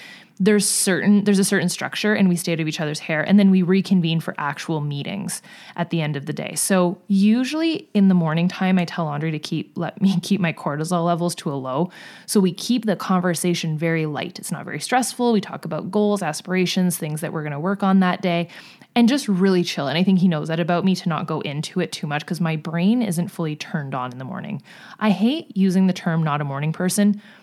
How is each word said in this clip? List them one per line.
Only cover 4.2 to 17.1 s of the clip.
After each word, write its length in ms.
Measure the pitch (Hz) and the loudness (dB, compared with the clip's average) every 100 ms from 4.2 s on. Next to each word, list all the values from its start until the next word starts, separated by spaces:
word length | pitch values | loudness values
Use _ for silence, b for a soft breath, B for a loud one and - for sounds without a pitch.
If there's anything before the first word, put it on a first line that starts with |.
| 165 - | -2 -6
actual 420 | 147 151 - 156 | -6 -6 -4 -4
meetings 600 | 147 143 92 98 - - B B B - | -4 -6 -6 -8 -8 -10 B B B -8
at 160 | 175 | -4
the 100 | 170 | -2
end 160 | 151 147 | -2 -4
of 80 | 147 | -6
the 80 | |
day. 220 | 147 147 160 | -8 -6 -4
So 420 | - 190 175 190 - | 0 2 2 -2 0
usually 800 | 196 208 233 262 311 330 311 - | 2 4 4 0 -2 -2 -4 -2
in 140 | 208 196 | 2 4
the 80 | 180 | 4
morning 320 | 160 160 175 | 2 0 -2
time, 320 | - 185 185 | 0 0 2
I 60 | 170 | 0
tell 200 | - 160 | -4 -4
Andre 220 | 147 160 | -4 -4
to 80 | 151 | -6
keep, 400 | - 160 - - | -6 -6 -6 -8
let 240 | 165 - | -8 0
me 180 | 196 175 | 2 2
<laughs> 40 | |
keep 180 | - 196 | 0 0
my 100 | 170 | 0
cortisol 540 | - 160 147 160 175 170 | -2 -4 -4 -2 0 2
levels 300 | 170 175 165 | 0 -2 -4
to 160 | 165 | -6
a 40 | 139 | -6
low. 360 | 131 131 180 B B B B | -4 -2 -2 B B B B
So 140 | 214 | 2
we 120 | 185 | 2
keep 340 | 165 - 240 220 | 0 -2 -2 0
the 100 | 170 | -2
conversation 840 | - 185 180 165 175 170 165 151 | 0 0 0 0 -2 -2 -2 -2
very 300 | 165 165 156 | -2 -2 -2
light. 320 | 143 - - | -4 -8 -10
It's 120 | - | -10
not 140 | 143 - | -10 -8
very 140 | 151 | -8
stressful. 540 | - 254 247 - 240 | 0 0 0 0 2
We 60 | 220 | 2
talk 260 | - - 165 | 0 -10 -8
about 260 | 165 - | -8 -4
goals, 320 | 208 208 208 | 0 0 0
aspirations, 720 | 165 156 - 185 175 190 180 165 | -2 -6 -2 0 0 2 0 0
things 240 | 156 | -6